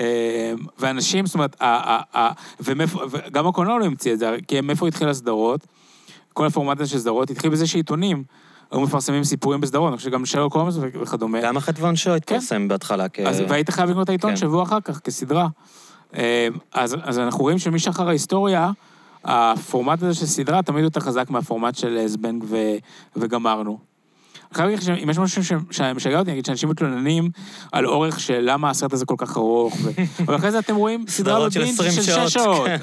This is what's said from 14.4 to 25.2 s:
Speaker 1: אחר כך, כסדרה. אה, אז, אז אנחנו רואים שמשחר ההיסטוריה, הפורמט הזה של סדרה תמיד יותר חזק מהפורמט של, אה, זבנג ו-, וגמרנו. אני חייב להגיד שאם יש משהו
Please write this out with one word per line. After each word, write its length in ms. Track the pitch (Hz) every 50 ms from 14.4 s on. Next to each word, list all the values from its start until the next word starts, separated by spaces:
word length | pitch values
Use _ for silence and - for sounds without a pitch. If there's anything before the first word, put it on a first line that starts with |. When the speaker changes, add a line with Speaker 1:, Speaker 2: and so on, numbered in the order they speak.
| 180 151 156 175
Speaker 1:
אחר 180 | 180 175 214 220
כך, 200 | - - 139 151
כסדרה. 460 | - 147 139 - 127 127 147 170 175 165 156 - _ - - - - - - - _ _ -
אה, 320 | - 120 117 120 120 120 117 117 - - _
אז, 240 | - 127 123 117 131 165
אז 160 | - 139 120 123
אנחנו 200 | 123 123 131 - 131
רואים 140 | 143 175 185
שמשחר 500 | - 175 165 165 - 190 175 185 180 175
ההיסטוריה, 640 | 165 147 127 - 190 196 202 202 190 165 165 190 202 - - - - - - - - - -
הפורמט 800 | - 127 120 117 113 113 - - - - 127 123 143 160 170
הזה 120 | 180 180 170
של 120 | 160 165
סדרה 360 | 147 - - - 151 165 190
תמיד 220 | 175 - 147 151 156
יותר 160 | 160 151 151
חזק 300 | - 139 120 127 127 123
מהפורמט 440 | 131 120 151 - 117 113 117 120 123
של, 220 | - 127 120 117 113
אה, 80 | 110 107
זבנג 360 | 107 107 110 113 117 117 110
ו-, 300 | 107 110 110 110 107 107 107 - - - - - _ -
וגמרנו. 600 | 107 113 107 120 117 117 113 110 107 107 104 104 - - _ _ _ _ _ _ _ _ _ - - - _
אני 40 | -
חייב 140 | 165 170 202
להגיד 140 | 214 196 180
שאם 260 | 180 175 160 151 151
יש 80 | 160
משהו 260 | 175